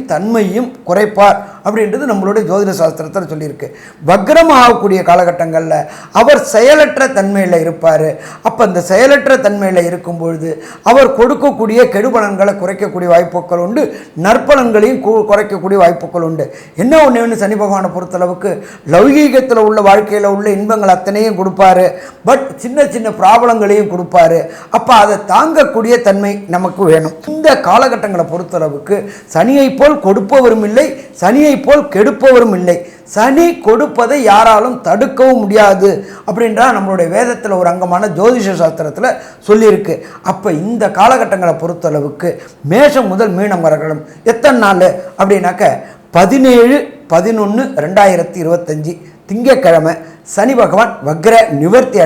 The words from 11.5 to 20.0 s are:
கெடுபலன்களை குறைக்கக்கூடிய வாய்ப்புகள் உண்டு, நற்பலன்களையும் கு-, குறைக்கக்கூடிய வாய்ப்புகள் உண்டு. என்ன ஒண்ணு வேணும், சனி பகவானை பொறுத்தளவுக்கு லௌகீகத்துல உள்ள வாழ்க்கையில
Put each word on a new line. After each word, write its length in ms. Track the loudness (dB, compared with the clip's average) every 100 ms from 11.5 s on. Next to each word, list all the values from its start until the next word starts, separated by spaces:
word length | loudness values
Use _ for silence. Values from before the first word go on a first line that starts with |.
| -2 0 2 2 0
கெடுபலன்களை 600 | -2 -2 -2 -2 -2 -2
குறைக்கக்கூடிய 500 | -6 -6 -6 -4 2
வாய்ப்புகள் 480 | 2 2 -4 -4 -4 -2
உண்டு, 180 | -2 -4 -6 -14 -4 -2
நற்பலன்களையும் 760 | 0 2 2 2 2 0 0 0
கு-, 180 | 0 2
குறைக்கக்கூடிய 480 | 0 0 -6 -2 2
வாய்ப்புகள் 420 | 2 0 -6 -6 -4
உண்டு. 180 | -6 -8 -12 -14 -4
என்ன 200 | 2 4 4
ஒண்ணு 160 | 2
வேணும், 180 | -2 -2
சனி 140 | -4 -2
பகவானை 300 | -2 -2 -4 -6
பொறுத்தளவுக்கு 540 | -8 -4 -4 -4 -6 -6 -10 -16 0 2
லௌகீகத்துல 680 | 4 4 4 2 2 2 2
உள்ள 120 | 2 2
வாழ்க்கையில 440 | 2